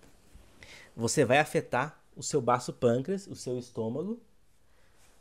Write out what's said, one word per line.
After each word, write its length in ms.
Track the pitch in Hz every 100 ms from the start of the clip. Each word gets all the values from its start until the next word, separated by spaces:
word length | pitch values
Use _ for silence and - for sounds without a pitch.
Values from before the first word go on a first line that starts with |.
| - - - - - - - - - -
você 280 | 113 156
vai 140 | 117 139
afetar 640 | 151 160 - 123 151 - _ -
o 80 |
seu 180 | - 147
baço 320 | 120 123 -
pâncreas, 540 | - 123 123 139 196 190
o 80 | 139
seu 240 | 131 123
estômago, 600 | 120 - 113 135 190 233 - - - _ - - - - - _